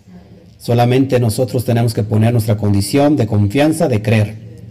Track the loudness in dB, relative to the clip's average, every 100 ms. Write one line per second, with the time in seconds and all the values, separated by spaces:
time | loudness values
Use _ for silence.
0 | -20 -20 -20 -20 -20 -12 -2 2 2 2
1 | 2 2 0 0 -2 -2 -2 0 0 -2
2 | -2 0 2 2 0 -2 0 0 0 2
3 | 2 2 0 0 0 2 0 0 0 0
4 | 0 0 0 -6 -18 -20 -20